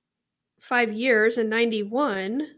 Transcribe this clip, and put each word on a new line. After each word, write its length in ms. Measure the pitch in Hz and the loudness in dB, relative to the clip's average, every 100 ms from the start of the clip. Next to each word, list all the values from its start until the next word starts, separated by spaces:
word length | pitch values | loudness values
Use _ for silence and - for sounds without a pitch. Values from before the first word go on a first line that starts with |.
| _ _ _ _ _ _ | _ _ _ _ _ _
five 320 | - 240 226 | -4 0 0
years. 460 | 214 254 220 220 233 | 0 2 4 4 2
In 100 | 226 | 0
ninety-one, 1000 | 226 233 220 208 240 294 190 190 254 302 | 0 0 0 -4 -2 0 -2 -4 -4 -6